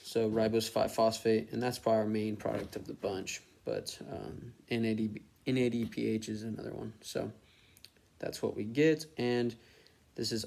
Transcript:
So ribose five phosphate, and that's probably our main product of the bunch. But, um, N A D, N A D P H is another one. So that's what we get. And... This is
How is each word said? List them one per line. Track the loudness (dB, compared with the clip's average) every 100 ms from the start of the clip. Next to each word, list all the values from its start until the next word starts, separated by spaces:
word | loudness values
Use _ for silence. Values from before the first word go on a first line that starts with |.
So | -4 0 2
ribose | 4 4 4 2
five | 2 2
phosphate, | 4 4 4 4 4 2
and | -2
that's | -2 0
probably | 4 4
our | 4
main | 0 0 -2
product | -2 -4 -4 -8
of | -10
the | -6
bunch. | -4 -2 -6 -10 -12 _
But, | -4 -4 -4 -10 -10
um, | -10 -8 -10 -14 -16 -4
N | 0
A | 2
D, | 2 0 -4 -12 _ -2
N | 2
A | 2
D | 2 -2
P | -2 0
H | 0 -2
is | -6
another | -6 -6 -8
one. | -8 -10 -12
So | -6 -4 -4 -8 -20 _ _ -20 -20 _ _ -10
that's | -8 -4
what | -4 -2
we | -2
get. | 4 4 4 -2 -2
And... | 0 2 0 -4 -14 -20 -20 _ _
This | -6 -4
is | -4